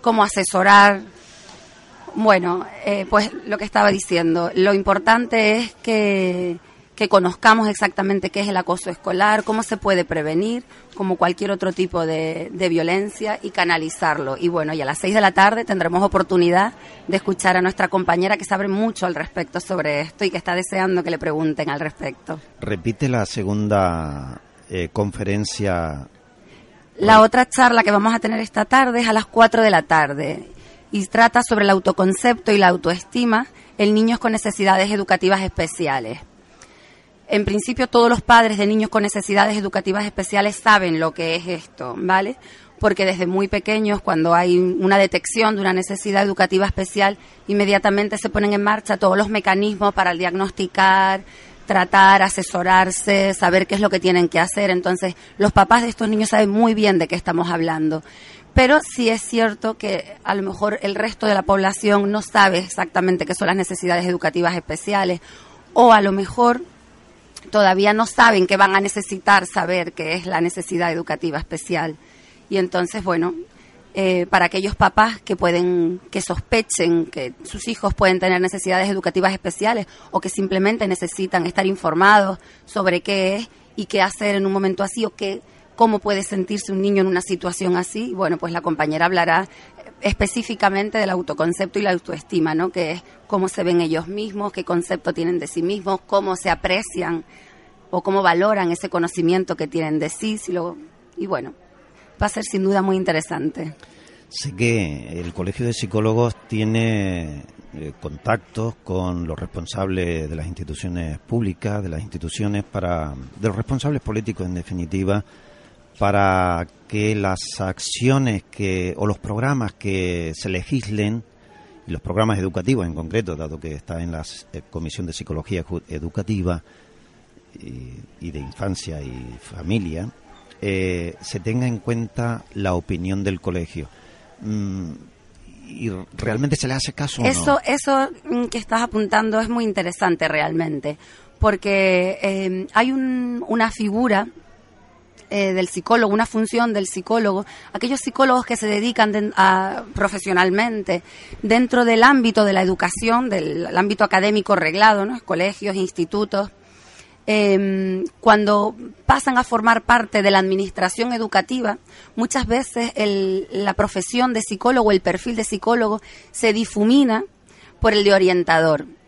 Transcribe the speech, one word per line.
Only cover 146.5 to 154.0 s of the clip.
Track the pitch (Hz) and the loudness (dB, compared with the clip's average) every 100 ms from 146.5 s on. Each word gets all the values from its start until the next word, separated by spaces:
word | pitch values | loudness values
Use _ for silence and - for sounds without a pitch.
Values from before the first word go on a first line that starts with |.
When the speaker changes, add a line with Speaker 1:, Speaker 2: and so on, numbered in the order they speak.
| 233 233 | 0 0
Speaker 1:
del | 208 190 | 0 -4
psicólogo, | - - 226 214 190 208 - - | -8 -2 0 0 -2 -6 -16 -14
aquellos | 202 247 269 | -6 -4 -4
psicólogos | - - 262 254 254 | -6 0 2 2 0
que | 233 | -4
se | 214 | -2
dedican | 208 233 233 214 | -2 -2 0 0
de, | 208 208 - | 0 -4 2
a, | 190 185 190 - 226 - | 4 4 0 -6 -10 -4
profesionalmente | 196 196 196 180 185 190 233 220 190 175 - - - - | -4 -4 -2 2 2 2 -2 -4 -4 -4 -6 -20 -20 -10
dentro | 208 226 247 247 | 0 2 4 2
del | 233 226 | 4 6
ámbito | 240 277 233 220 208 | 6 6 4 2 2
de | |
la | 196 | 2
educación, | 185 180 180 - 226 233 254 | 0 0 -2 -2 0 0 0
del, | 196 156 151 170 | -4 -4 -6 -4
el | 180 | -2
ámbito | 202 - | 0 2